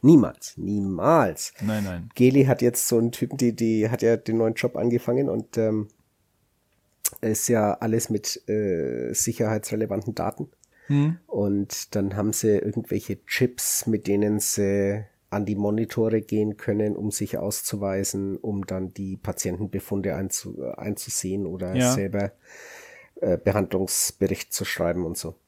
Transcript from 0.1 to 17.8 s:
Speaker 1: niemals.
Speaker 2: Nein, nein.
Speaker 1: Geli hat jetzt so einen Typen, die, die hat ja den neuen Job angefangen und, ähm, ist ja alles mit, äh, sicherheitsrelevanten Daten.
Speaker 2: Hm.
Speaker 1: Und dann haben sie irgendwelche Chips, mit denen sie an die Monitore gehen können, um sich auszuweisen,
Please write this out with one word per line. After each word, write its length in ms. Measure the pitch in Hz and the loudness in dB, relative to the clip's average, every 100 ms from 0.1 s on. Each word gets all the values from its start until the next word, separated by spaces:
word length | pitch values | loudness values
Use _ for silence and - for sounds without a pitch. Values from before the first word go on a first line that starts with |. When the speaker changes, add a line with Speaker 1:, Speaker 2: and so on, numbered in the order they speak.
| 160 95 - - - | 10 8 -2 -16 -10
Speaker 1:
niemals. 960 | 90 104 98 90 110 165 110 80 - - | -4 -2 -2 0 4 6 4 0 -10 -6
Speaker 2:
Nein, 220 | 101 107 | -4 -2
nein. 260 | 101 90 87 | -2 -6 -10
Speaker 1:
Geli 320 | - 123 135 135 | 4 6 8 4
hat 160 | 131 | 4
jetzt 260 | 120 117 - | 2 0 0
so 120 | 120 | 2
einen 120 | 117 | 0
Typen, 260 | 117 123 135 | -2 -6 0
die, 160 | 123 110 | 0 2
die 340 | 113 110 107 | 0 2 2
hat 140 | 120 | 2
ja 140 | 113 117 | 2 2
den 200 | - 113 | 0 2
neuen 160 | 113 | 2
Job 220 | 113 123 - | 0 -4 0
angefangen 540 | 120 117 - 123 139 | 0 0 0 0 0
und, 280 | - 110 - | -2 -4 -2
ähm, 300 | 110 107 104 _ _ _ _ _ _ _ _ _ _ _ - - | 0 0 -4 _ _ _ _ _ _ _ _ _ _ _ -8 -4
ist 260 | - 110 - | -2 -2 2
ja 260 | 117 104 - | 4 4 0
alles 340 | 113 113 - | 0 0 0
mit, 380 | 107 - - - | -4 -4 -8 -2
äh, 640 | 107 101 87 67 60 60 | 0 0 0 0 -2 -4
sicherheitsrelevanten 1000 | - - 113 110 110 - 107 110 98 - 104 | -2 -2 0 0 0 -2 -2 -2 -2 -4 -4
Daten. 340 | 104 - 123 _ _ _ - | -4 -4 -12 _ _ _ 0
Speaker 2:
Hm. 300 | 143 147 170 _ | 2 2 -2 _
Speaker 1:
Und 680 | - 101 101 101 - - 104 | -2 0 0 -2 -6 -6 -2
dann 200 | 98 98 | -2 0
haben 180 | 104 | -2
sie 160 | 104 113 101 | 2 4 4
irgendwelche 680 | - - - 101 - 101 - | 2 -4 -4 -4 -4 -10 -4
Chips, 600 | - 127 - - - - | 0 0 0 -2 -2 0
mit 200 | 110 - | -2 2
denen 320 | 101 104 104 | 2 2 2
sie 680 | - - 101 101 98 104 104 _ _ | 0 0 2 2 2 -2 -8 _ _
an 160 | 104 101 | -4 -2
die 100 | 101 | -2
Monitore 640 | 101 107 110 - 113 110 | 0 0 -2 0 2 2
gehen 360 | 107 107 107 104 | 0 0 0 -2
können, 380 | - 104 107 104 | -2 0 0 0
um 160 | 107 | -4
sich 260 | - 104 - | -4 -4 -4
auszuweisen, 1000 | 101 - - 104 | -4 -4 -6 -4